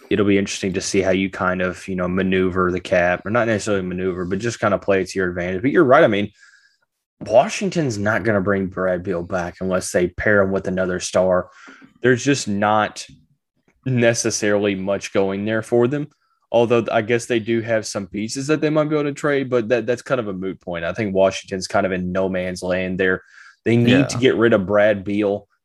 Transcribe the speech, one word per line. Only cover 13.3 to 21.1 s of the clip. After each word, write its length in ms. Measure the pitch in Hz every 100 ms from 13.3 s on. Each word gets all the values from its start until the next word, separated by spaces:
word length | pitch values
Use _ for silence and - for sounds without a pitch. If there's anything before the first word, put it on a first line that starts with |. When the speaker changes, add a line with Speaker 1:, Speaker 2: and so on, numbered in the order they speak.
| _ _ _ _ _
Speaker 1:
necessarily 880 | 131 123 117 113 117 - 107 104 104
much 380 | 95 95 98 -
going 320 | 104 98 98
there 160 | 107 110
for 260 | - 120 120
them. 200 | 147 147 _ _ _ -
Although 340 | 117 117 117 107
I 100 | 117
guess 240 | 107 120
they 140 | - 120
do 220 | 107 117
have 240 | 110 110 -
some 200 | 107 98
pieces 400 | 101 110 139 135
that 140 | 151
they 80 | 151
might 160 | 151
be 100 | 151
able 140 | 151 147
to 40 |
trade, 360 | 143 156 139 131
but 200 | 123 110
that, 160 | 123 110
that's 140 | 120
kind 160 | - 131
of 80 | 104
a 60 |
moot 280 | 92 95 87
point. 240 | - 85
I 80 | 85
think 220 | 90 107